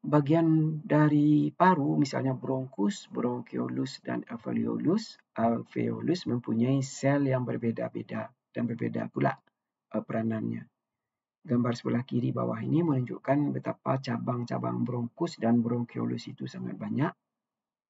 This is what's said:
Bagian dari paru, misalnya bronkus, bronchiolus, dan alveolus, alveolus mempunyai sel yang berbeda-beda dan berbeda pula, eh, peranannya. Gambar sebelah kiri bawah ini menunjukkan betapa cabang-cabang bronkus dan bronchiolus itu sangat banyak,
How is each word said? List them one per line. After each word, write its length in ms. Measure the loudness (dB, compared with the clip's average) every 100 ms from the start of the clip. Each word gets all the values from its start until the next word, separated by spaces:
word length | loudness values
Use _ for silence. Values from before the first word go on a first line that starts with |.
Bagian 800 | 4 2 4 4 6 4 2 -2
dari 720 | 0 4 4 6 6 4 2
paru, 400 | 4 4 6 2
misalnya 400 | 2 0 0 -2
bronkus, 720 | -2 -2 -4 -4 -2 -2 -2 -8
bronchiolus, 880 | -4 -2 -4 -6 -6 -4 -4 -4 -6
dan 240 | -6 -6 -6
alveolus, 960 | -12 -6 -2 -2 0 0 0 -2 -18 _ -2
alveolus 880 | 0 0 -2 -2 -2 -2 0 0 0
mempunyai 560 | -4 0 0 2 2
sel 480 | 0 -2 2 2 2
yang 160 | 0 -2
berbeda-beda 880 | -2 -2 -2 -4 -6 -8 -8 -8 _ _
dan 160 | -6 -4
berbeda 480 | -2 -4 -4 -4
pula, 240 | 0 0 -2 _ _ _ _ _
eh, 80 | -6
peranannya. 640 | -4 -2 -2 -2 -2 -6 -10 _ _ _ _ _ _ _
Gambar 320 | 0 2 2
sebelah 280 | -2 -2 -2 0
kiri 280 | -2 0
bawah 240 | -2 -2 -4
ini 200 | 0 2
menunjukkan 720 | 4 2 0 -4 0 2 2
betapa 440 | -2 -6 -4 -2 -2
cabang-cabang 800 | -2 -4 -2 -4 -2 -4 -2 -2 -2
bronkus 520 | -2 -6 -4 -6 0
dan 240 | 2 4
bronchiolus 680 | 4 -2 -2 -4 -4 -4 -8
itu 200 | -10 -10
sangat 280 | -8 -8 -8
banyak, 320 | -4 -2 -2 -4 _ _ _ _ _ _